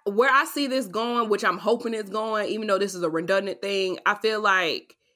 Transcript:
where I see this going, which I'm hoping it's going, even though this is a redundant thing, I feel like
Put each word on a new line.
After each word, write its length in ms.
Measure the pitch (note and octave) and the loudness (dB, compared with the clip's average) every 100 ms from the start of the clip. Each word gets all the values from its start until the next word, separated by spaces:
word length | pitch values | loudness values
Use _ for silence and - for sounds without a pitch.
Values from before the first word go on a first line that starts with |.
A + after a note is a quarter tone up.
| - | -2
where 260 | G3+ C4 | 2 4
I 140 | C4 D4+ | 4 2
see 220 | - C#4+ | 0 0
this 200 | C4 G#3 | 0 -2
going, 420 | G#3+ A#3 A#3+ A3 | -2 -2 0 0
which 140 | G#3 G#3+ | 2 2
I'm 120 | F3+ | 0
hoping 360 | G#3 A#3+ A#3 | 0 0 0
it's 160 | A3 G#3 | -6 -4
going, 400 | G#3 A3 G#3+ G3+ | -4 -2 -2 -2
even 180 | G#3+ G#3+ | -2 0
though 100 | F#3+ | 0
this 160 | G3 F#3 | 0 -2
is 80 | |
a 60 | E3+ | -2
redundant 520 | D#3+ F3 G3 G3 - | -2 0 0 0 -6
thing, 380 | G3 G3 F#3+ F3+ - | -4 -2 -2 -2 -2
I 100 | G#3 | 0
feel 260 | A3 G#3+ | 0 0
like 560 | G#3+ F#3+ E3+ A#2+ - _ _ | 2 2 2 -2 -8 _ _